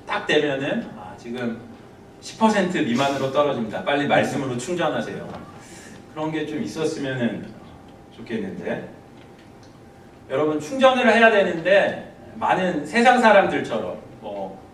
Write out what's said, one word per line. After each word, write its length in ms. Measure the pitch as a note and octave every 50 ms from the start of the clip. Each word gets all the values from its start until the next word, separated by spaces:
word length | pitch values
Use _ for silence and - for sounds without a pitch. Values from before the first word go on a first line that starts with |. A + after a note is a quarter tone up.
| -
딱 220 | - - - -
되면은 640 | - D#3 D3+ C#3+ D3 C3+ C3+ C#3 D3+ - - - - - -
"아, 160 | - F#2 -
지금 440 | - - A#2+ A#2 B2 A#2+ A2+ A2+ - - - - - - - - - - - - -
십 180 | - - - -
퍼센트 400 | A3 A3 G#3+ G3+ F#3 - - D#3+
미만으로 520 | - A#2 A#2+ C#3 C#3 C#3 C#3+ C#3 C3+ C3
떨어집니다. 540 | - D3 D3 C#3+ B2 A#2 A2+ G#2+ - - -
빨리 240 | - C#3 D3 C#3+ A#2
말씀으로 500 | - - - - - C#3+ C3+ B2+ B2 A#2+
충전하세요." 720 | - F3+ F3+ E3 E3 D3+ C3+ A#2+ A2 G2+ F#2+ - - - - - - - - - - - - - - - - - - -
그런 200 | - D#3 D#3 D#3
게 120 | D#3 D3+ C#3+
좀 160 | D3 - -
있었으면은 880 | - - - D#3+ D#3 D#3 - C#3 C#3 C3+ C3 B2+ A#2+ A2 F#2+ - - - - - - - - - - - - - - - -
좋겠는데, 720 | - A#2 - A#2 G2+ G2 F#2 F2 - - - - - - - - - - - - - - - - - - - - - - - - - - - - - - - - - - -
여러분 300 | - - - D#3 - -
충전을 480 | - - C4+ C4 C4+ C4+ C4 B3 A#3+
해야 240 | A3+ G#3+ A3+ A3+ A3+
되는데 840 | G#3+ G3+ F#3+ F3+ E3+ E3 D#3+ F3+ G3 G3 E3+ - - - - - - - - - -
많은 500 | A3 A3+ - - F#3 F#3 F3+ - D4 -
세상 360 | - G#3 A#3 A#3 C4 B3 A#3+
사람들처럼 760 | A3+ A3 G3+ G3 F3+ - - C3+ A#2 - A#2+ A2 A2 - - - - - - -
뭐 400 | - - G2+ G2+ F#2+ F#2 F#2 - - -